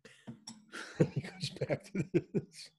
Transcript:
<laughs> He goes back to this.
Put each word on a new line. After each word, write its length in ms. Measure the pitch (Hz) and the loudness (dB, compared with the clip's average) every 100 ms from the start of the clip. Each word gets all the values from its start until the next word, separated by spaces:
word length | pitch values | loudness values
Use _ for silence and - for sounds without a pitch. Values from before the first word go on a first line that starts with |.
| - - - | -20 -18 -16
<laughs> 880 | - - - - - - - - | -16 -16 -18 -14 -12 -6 2 4
He 80 | - | 2
goes 280 | - - - - - | -4 -4 -8 -2 0
back 160 | 143 - | 0 -2
to 120 | 196 - | -2 2
this. 560 | 175 - 202 - - - | 4 4 2 -2 -4 -16